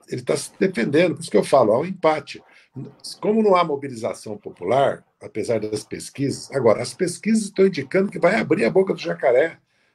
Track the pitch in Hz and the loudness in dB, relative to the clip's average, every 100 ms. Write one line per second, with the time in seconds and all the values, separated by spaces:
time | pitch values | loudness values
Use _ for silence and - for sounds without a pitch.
0 | - 127 - 143 - - 190 - 117 143 | -10 -10 -4 -4 -4 -2 -2 0 0 2
1 | 175 143 - 202 185 139 110 117 175 190 | 2 0 0 0 4 4 4 2 0 -2
2 | 156 156 - - _ - _ 131 - - | 0 0 -4 -18 _ -20 _ -16 -16 -16
3 | - - 190 220 214 180 170 139 139 117 | -16 -6 -2 2 4 4 2 -2 -6 -6
4 | 110 90 110 104 95 87 90 127 131 85 | -6 -8 -10 -12 -14 -10 -2 2 2 0
5 | _ _ - 110 98 113 107 104 - 87 | _ _ -14 -8 -2 -2 -2 -8 -8 -14
6 | - - 139 113 - 139 117 104 123 - | -12 -6 -6 -6 -6 0 2 2 0 -6
7 | 175 - 202 220 196 - 196 151 131 185 | -6 -4 0 0 0 2 2 2 -4 -2
8 | 196 170 170 220 - 156 - 175 190 165 | -2 2 2 2 0 0 2 2 0 -2
9 | 165 170 147 123 160 - _ _ _ | -6 -2 2 4 2 -2 _ _ _